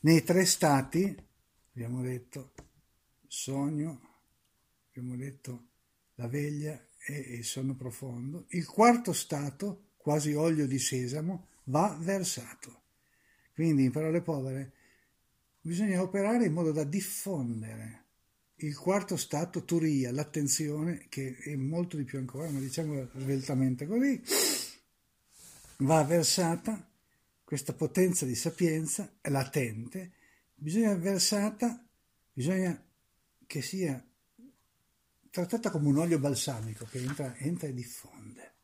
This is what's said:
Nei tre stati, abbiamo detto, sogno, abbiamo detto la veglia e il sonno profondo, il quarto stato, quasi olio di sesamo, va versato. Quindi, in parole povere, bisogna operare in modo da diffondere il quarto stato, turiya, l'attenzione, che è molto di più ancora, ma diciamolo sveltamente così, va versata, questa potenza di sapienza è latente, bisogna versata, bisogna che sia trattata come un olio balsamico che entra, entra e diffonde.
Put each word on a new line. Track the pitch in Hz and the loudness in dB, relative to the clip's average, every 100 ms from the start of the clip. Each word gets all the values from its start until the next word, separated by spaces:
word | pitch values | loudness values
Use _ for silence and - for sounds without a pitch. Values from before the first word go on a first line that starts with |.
Nei | 151 160 | 10 8
tre | 156 180 185 | 8 4 4
stati, | - 160 139 135 165 196 - - _ _ _ _ | 4 6 4 4 2 0 -2 -16 _ _ _ _
abbiamo | 127 117 123 | -10 -6 -4
detto, | 127 123 120 143 123 - - _ _ _ _ _ _ | -4 -6 -10 -16 -14 -20 -20 _ _ _ _ _ _
sogno, | - - 135 143 151 160 135 - _ _ _ _ _ _ _ _ | -10 -6 -2 -2 -2 -4 -8 -18 _ _ _ _ _ _ _ _
abbiamo | - 123 123 | -12 -8 -6
detto | 139 135 - 123 - _ _ _ _ - | -8 -12 -12 -14 -14 _ _ _ _ -10
la | 120 | -4
veglia | 139 147 147 151 151 - _ | -2 -2 -4 -6 -8 -16 _
e | - 147 | -8 -8
il | 131 120 | -8 -8
sonno | 113 - 135 131 | -6 -4 -4 -4
profondo, | 127 117 135 120 127 170 - | -8 -10 -10 -8 -8 -8 -6
il | 180 160 | -6 -4
quarto | - 233 240 220 | 6 8 8 4
stato, | 165 - 147 143 - 202 - - _ | -2 -2 -2 -2 -4 -6 -6 -14 _
quasi | - 151 147 | 0 2 2
olio | 147 165 156 139 | 2 2 2 2
di | 135 | 2
sesamo, | - 127 123 143 160 180 - - - | 0 0 -2 -2 -4 -6 -10 -16 -2
va | 135 196 151 | 2 2 2
versato. | 165 196 180 - 117 - - - _ _ _ _ _ _ _ | -2 0 -2 -4 -8 -16 -18 -20 _ _ _ _ _ _ _
Quindi, | - 160 147 131 | 0 4 6 4
in | |
parole | 139 160 170 | 4 2 0
povere, | 170 147 131 131 135 - _ _ _ _ _ _ _ _ | 0 -4 -2 -6 -8 -14 _ _ _ _ _ _ _ _
bisogna | 160 170 214 180 | -4 0 2 2
operare | 185 196 196 240 214 | 2 2 2 4 4
in | |
modo | 156 160 | 2 2
da | 151 | 2
diffondere | 143 190 185 - 196 175 120 113 107 110 110 - _ _ _ _ _ _ | 0 -2 -2 -6 -4 -4 -2 -4 -8 -10 -12 -14 _ _ _ _ _ _
il | 151 143 | -6 -4
quarto | 180 196 190 165 | 0 0 0 -4
stato, | - 147 175 175 | -2 -2 -2 -4
turiya, | - 170 160 143 127 | 0 2 4 2 2
l'attenzione, | 127 147 160 143 - 151 151 160 170 - | -2 -2 -2 0 0 0 -2 -2 -4 -8
che | - 135 127 | -8 -8 -8
è | - 147 | -8 -4
molto | 135 165 175 160 | -2 -2 -2 -4
di | |
più | 135 139 | -6 -6
ancora, | 131 131 160 | -8 -8 -6
ma | 139 | -4
diciamolo | 135 147 156 147 123 131 | -4 -4 -2 -4 -6 -6
sveltamente | 131 135 131 131 131 123 143 | -2 -2 0 2 2 0 -2
così, | 226 277 254 - 262 - 294 - - _ _ _ _ _ - - - - - | 0 2 0 0 0 2 0 -6 -14 _ _ _ _ _ -20 -20 -20 -20 -4
va | 135 160 | 4 4
versata, | 143 170 151 - 170 175 - 214 - _ _ _ _ _ | 6 4 4 2 2 0 -4 -8 -10 _ _ _ _ _
questa | - 143 - | -8 -6 -4
potenza | - 156 - 185 175 131 | -2 -2 2 2 2 0
di | 120 | -2
sapienza | 170 160 175 160 156 - 196 _ | -4 0 0 2 -2 -4 -6 _
è | - | -2
latente, | 139 120 151 120 107 117 - 180 _ _ _ _ | 0 0 0 -2 -4 -8 -10 -12 _ _ _ _
bisogna | _ 147 190 220 196 | _ -2 2 4 2
versata, | 175 190 - 208 208 214 240 233 - _ _ _ _ | 2 2 2 2 0 0 -2 -2 -16 _ _ _ _
bisogna | - 131 185 185 156 - _ _ _ _ _ _ | -4 0 2 0 -2 -8 _ _ _ _ _ _
che | 151 | -6
sia | 131 190 175 131 - _ _ _ 254 _ _ _ _ _ _ _ _ | -6 -2 -2 -2 -8 _ _ _ -20 _ _ _ _ _ _ _ _
trattata | - 175 233 226 | -4 -2 -2 -2
come | 160 143 | 2 4
un | 139 | 4
olio | 170 160 | 4 2
balsamico | 139 127 - 120 110 110 113 | 2 0 -2 -4 -6 -8 -10
che | 127 | -8
entra, | 127 143 135 117 | -6 -6 -8 -4
entra | 139 175 151 | -4 -4 -4
e | |
diffonde. | 127 120 - - - 104 123 - _ | -8 -10 -14 -18 -20 -20 -18 -20 _